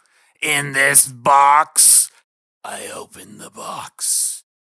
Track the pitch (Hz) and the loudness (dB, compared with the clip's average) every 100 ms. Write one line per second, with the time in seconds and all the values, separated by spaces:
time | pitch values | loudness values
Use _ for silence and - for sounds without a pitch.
0 | _ _ _ _ 156 147 143 135 139 143 | _ _ _ _ -4 -4 -4 -2 2 2
1 | 135 123 131 139 139 147 156 - - - | 0 0 2 4 6 4 2 2 4 4
2 | - _ _ _ _ _ - - - - | 0 _ _ _ _ _ -16 -14 -14 -14
3 | - - - - - - - - - - | -16 -20 -20 -20 -20 -16 -14 -14 -14 -8
4 | - - - - - _ _ | -4 -2 -4 -6 -16 _ _